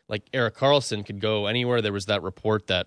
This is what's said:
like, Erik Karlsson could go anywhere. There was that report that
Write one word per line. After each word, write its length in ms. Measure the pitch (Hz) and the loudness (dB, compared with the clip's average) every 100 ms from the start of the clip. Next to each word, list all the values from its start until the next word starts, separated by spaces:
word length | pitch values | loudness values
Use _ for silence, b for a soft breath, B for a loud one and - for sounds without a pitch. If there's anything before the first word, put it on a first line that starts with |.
| - | -10
like, 140 | 107 - | -10 -6
Erik 220 | 131 113 | -2 -2
Karlsson 500 | - 139 143 - 104 | 2 4 4 2 -6
could 140 | 98 101 | -6 -4
go 280 | 110 107 104 | -2 0 0
anywhere. 360 | 120 123 120 | 0 0 0
There 100 | 104 | 0
was 140 | 98 95 | -4 -2
that 160 | 101 | -2
report 460 | 95 - 110 107 - | -2 -4 0 0 0
that 180 | 90 | -2